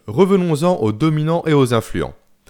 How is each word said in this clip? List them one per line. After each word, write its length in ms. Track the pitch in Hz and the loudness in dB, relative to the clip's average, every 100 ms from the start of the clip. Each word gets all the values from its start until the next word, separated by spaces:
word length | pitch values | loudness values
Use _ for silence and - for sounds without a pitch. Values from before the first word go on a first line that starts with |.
| - | -6
revenons-en 720 | 127 190 196 175 147 175 185 | 0 2 2 2 0 0 0
aux 160 | 107 | -2
dominants 500 | 107 160 151 156 170 160 | 0 0 0 -2 -2 2
et 60 | |
aux 220 | 147 123 | 2 2
influents. 400 | 117 - 90 65 - _ _ | 0 -2 -6 -8 -10 _ _